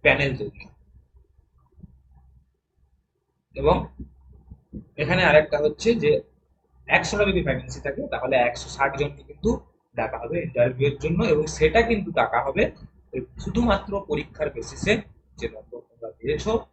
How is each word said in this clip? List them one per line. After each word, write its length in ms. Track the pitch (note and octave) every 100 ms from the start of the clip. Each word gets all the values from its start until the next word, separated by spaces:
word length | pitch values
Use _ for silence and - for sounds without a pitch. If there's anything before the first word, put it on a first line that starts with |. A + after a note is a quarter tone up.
প্যানেল 260 | D3 C3+ C#3 C3
তৈরি 200 | - -
হবে। 160 | - _ _ - _ _ _ _ _ _ _ _ - - _ - _ _ _ _ _ _ _ _ _ _ _ _ _ -
এবং 160 | C#3+ C#3 - - - _ - - _ - _ - - -
এখানে 200 | D3 F#3 F3
আরেকটা 260 | D3+ D3+ D3+
হচ্ছে 240 | D3+ D3+ A3 A#3
যে 80 | D3 D3 - _ _ _ _ _ -
একশোটা 360 | C#3+ - G3+ G3+
যদি 100 | F3+ C#3
ভ্যাকেন্সি 340 | B2+ - - C#3+
থাকে, 160 | C#3 -
তাহলে 220 | A2+ B2+ C3
একশো 320 | A#2+ - - -
ষাট 140 | C#3 C3+
জনকে 220 | C#3+ - -
কিন্তু 200 | - G#3 - - _ _ -
ডাকা 200 | A2 A#2
হবে 140 | A#2 E3+ -
ইন্টারভিউ 400 | - C3 B2+ C#3+
এর 80 | -
জন্য, 180 | D#3 F3+ A3+
এবং 120 | D3+ D#3 -
সেটা 240 | - A3+ A#3
কিন্তু 180 | A3 F3+ -
ডাকা 180 | A#2 A#2 C#3
হবে 180 | D3 - - - _ _
ওই 80 | C3 - -
শুধুমাত্র 500 | - A3 A#3+ G3+ - - -
পরীক্ষার 400 | D3+ D3+ - D3+
বেসিসে, 380 | - - - - A3 - - _ -
যে 80 | A#2
নম্বর 240 | A2 - A#2+ -
তোমরা 220 | _ A2 -
পেয়েছো। 340 | C3 D3+ G#3 A3+ -